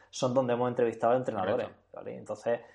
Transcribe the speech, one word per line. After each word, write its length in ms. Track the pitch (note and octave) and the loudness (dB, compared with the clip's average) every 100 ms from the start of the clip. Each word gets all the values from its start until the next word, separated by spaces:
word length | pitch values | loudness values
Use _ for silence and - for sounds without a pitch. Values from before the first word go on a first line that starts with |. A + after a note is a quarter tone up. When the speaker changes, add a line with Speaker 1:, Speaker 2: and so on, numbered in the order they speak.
| _ | _
Speaker 1:
son 240 | - C3 | -4 0
donde 200 | B2 B2+ | 2 2
hemos 160 | A#2+ B2 | 2 0
entrevistado 440 | A#2+ A#2+ A2+ A#2 | 2 0 2 2
a 40 | B2+ | 2
entrenadores, 500 | B2+ A2 F#2+ A#2+ G#2 | 0 -4 0 -2 -2
Speaker 2:
Correcto. 220 | - _ | -10 _
Speaker 1:
¿vale? 240 | - G2 B2+ | -16 -14 -12
Entonces, 420 | G#2+ G#2 A2+ A#2+ - | -10 -6 -2 -4 -4